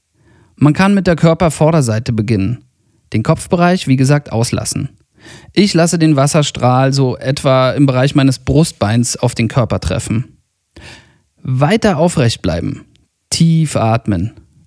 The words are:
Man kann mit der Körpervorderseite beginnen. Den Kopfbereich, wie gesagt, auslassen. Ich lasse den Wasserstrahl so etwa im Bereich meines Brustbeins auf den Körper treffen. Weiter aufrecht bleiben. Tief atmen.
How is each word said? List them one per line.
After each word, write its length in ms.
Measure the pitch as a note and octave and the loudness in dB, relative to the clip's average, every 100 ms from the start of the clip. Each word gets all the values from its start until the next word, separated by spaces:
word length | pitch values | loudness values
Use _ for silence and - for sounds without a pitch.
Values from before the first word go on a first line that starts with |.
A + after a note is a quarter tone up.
| _ _ _ _ _ - | _ _ _ _ _ 0
Man 180 | C#3+ | 2
kann 200 | C#3+ F#3+ | 2 2
mit 140 | G3+ F#3 | 2 0
der 80 | E3 | 2
Körpervorderseite 1000 | E3 E3 E3+ - D#3 E3 B2 G#2+ A2+ | 2 2 0 2 2 2 0 -2 -4
beginnen. 520 | A2 G#2 G#2+ G2 B2 _ _ _ _ _ | -4 -2 -2 -2 -6 _ _ _ _ _
Den 120 | G#2+ | -6
Kopfbereich, 640 | A2+ E3 - F3 F3 F#3 - | -2 -4 -2 0 2 0 0
wie 80 | C3 | 0
gesagt, 360 | C3 D3 - | 2 0 -2
auslassen. 580 | A2 A#2+ - - - - _ _ _ - - - | -4 -2 -4 -6 -8 -8 _ _ _ -20 -20 -8
Ich 200 | - G3+ | 0 2
lasse 240 | E3 E3+ F3+ | 2 0 2
den 180 | D#3+ C#3+ | 2 2
Wasserstrahl 800 | C#3 D#3+ C#3+ - A#2+ B2+ C3+ | 2 0 -2 0 0 2 2
so 240 | C3+ C3 A2+ | 2 0 -2
etwa 540 | C3 C3+ C#3+ C3 C3 | -4 -2 0 2 2
im 160 | A2+ C#3 | 2 0
Bereich 260 | B2+ C#3 | 2 0
meines 240 | C#3+ C3+ B2+ | 2 0 0
Brustbeins 800 | - C3+ E3 - G2+ A#2 A#2 - | -2 0 0 0 -2 0 -2 -2
auf 160 | A#2+ | -4
den 140 | - A2+ | -2 -2
Körper 320 | - A2 G2 | -2 -2 -2
treffen. 560 | - F2+ - A2+ C3 _ _ _ _ - - - _ _ _ _ | -4 -4 -4 -6 -6 _ _ _ _ -20 -20 -20 _ _ _ _
Weiter 560 | - B2+ D3 A3 - B2+ | -6 -2 0 2 0 2
aufrecht 440 | E3+ - A#2+ - | 0 2 0 0
bleiben. 440 | - D#2+ - - - _ _ _ - | -4 -4 -4 -8 -14 _ _ _ -8
Tief 460 | - E3 E3 D3+ - | 0 2 2 0 0
atmen. 580 | A2+ A#2 - F#2 G#2+ - - _ | 0 0 -2 -4 -4 -10 -20 _